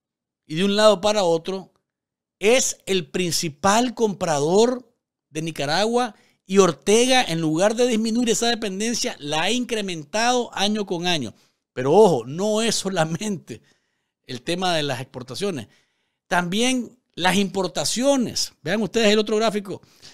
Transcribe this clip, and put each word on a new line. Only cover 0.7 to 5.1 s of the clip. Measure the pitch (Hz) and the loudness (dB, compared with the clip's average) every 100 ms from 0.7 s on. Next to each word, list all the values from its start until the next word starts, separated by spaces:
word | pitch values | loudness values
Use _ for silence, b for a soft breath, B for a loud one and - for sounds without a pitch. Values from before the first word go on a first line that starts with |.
lado | 202 214 196 | 4 4 4
para | 208 214 | 2 0
otro | 180 165 160 190 170 _ _ _ _ _ _ - | 0 0 -2 -8 -10 _ _ _ _ _ _ -2
es | 196 254 - - - | 2 2 0 -6 -4
el | 190 156 | -4 -2
principal | 185 180 143 170 139 196 214 247 | -4 -2 -2 -4 -2 0 2 0
comprador | 226 220 175 180 147 147 196 240 247 - _ _ | 0 -2 -2 -2 0 2 4 2 0 -8 _ _